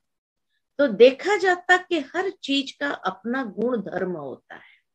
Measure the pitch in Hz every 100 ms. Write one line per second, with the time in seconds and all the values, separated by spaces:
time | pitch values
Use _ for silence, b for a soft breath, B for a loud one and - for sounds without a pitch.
0 | _ _ _ _ _ _ _ - 277 196
1 | 247 262 339 415 370 359 - 359 359 330
2 | 269 339 381 - - 277 269 - 285 -
3 | 190 - 226 262 226 190 233 240 - 180
4 | 185 165 139 - _ - - _ _